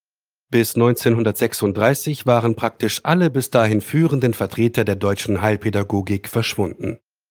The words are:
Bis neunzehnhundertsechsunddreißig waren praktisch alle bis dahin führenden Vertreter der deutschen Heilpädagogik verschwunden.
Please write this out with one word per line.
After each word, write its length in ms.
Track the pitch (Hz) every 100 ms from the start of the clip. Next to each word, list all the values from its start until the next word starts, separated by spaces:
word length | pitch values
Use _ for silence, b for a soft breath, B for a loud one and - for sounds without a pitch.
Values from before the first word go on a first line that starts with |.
| _ _ _ _ _
Bis 280 | 120 113 -
neunzehnhundertsechsunddreißig 1500 | 117 123 127 117 110 - 117 - 104 98 113 143 - 147 127
waren 300 | 120 117 110
praktisch 460 | 113 - 107 -
alle 260 | - 175 170
bis 200 | 135 123
dahin 320 | 123 110 107
führenden 520 | - 151 165 139 120
Vertreter 520 | - 98 - 113 123 107
der 100 | 95
deutschen 460 | 101 101 - 98
Heilpädagogik 880 | 107 104 110 101 98 101 98 101 -
verschwunden. 720 | 113 107 - 92 - 95 - _ _ _